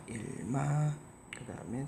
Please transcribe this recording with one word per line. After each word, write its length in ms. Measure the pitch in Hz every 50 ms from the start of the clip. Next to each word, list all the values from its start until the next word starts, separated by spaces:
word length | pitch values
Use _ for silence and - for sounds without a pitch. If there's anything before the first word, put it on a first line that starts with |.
| -
일 380 | - - 110 - - - - -
마, 480 | 110 123 139 143 143 143 151 151 151 147 - - - - - - - -
그 80 | - 123
다음에 420 | - - - - 85 113 131 139